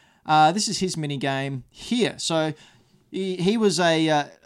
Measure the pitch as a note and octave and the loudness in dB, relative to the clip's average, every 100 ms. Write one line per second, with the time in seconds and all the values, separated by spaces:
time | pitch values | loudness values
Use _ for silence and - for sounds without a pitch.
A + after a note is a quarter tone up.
0 | _ _ - D#3 D#3 G3+ G#3 F#3 F#3 D#3+ | _ _ 0 4 4 4 -2 -4 -4 -4
1 | D3 C#3 C#3 C3+ C#3 C3+ - - - A#3+ | -6 -4 -4 -4 -4 -8 -12 -18 -6 -2
2 | D#3+ - - D#3+ D#3 D3+ - _ _ _ | -2 -2 -2 0 -2 -4 -14 _ _ _
3 | _ F#3 F#3+ F3+ F3 A3+ G#3 E3 E3+ D#3+ | _ -6 -6 -2 0 2 2 2 2 2
4 | D#3+ D3 C#3 - | 2 2 -2 -8